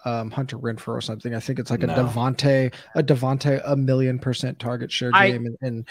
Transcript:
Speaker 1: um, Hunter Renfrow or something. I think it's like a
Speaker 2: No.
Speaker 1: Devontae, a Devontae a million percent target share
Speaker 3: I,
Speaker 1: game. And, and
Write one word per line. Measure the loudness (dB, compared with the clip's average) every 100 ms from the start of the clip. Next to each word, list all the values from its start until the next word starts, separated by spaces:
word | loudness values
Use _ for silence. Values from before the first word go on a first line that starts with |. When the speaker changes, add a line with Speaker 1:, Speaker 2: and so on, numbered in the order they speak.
Speaker 1:
um, | -6 -4 -4
Hunter | -4 -6 -4
Renfrow | -6 -6 -6
or | -6
something. | -6 -8 -6
I | -6
think | -4 -6
it's | -2
like | 0
a | 2
Speaker 2:
No. | 2
Speaker 1:
Devontae, | 0 2 0 2 4 4 2 -2 -6 -2
a |
Devontae | 2 2 2 0 2 0 0
a | 0
million | 2 4 2 0
percent | -2 -4 -4 -6
target | -6 -6 -4
share | -4 4
Speaker 3:
I, | 6 6
Speaker 1:
game. | 2 -4
And, | -6
and | -6 -6 -10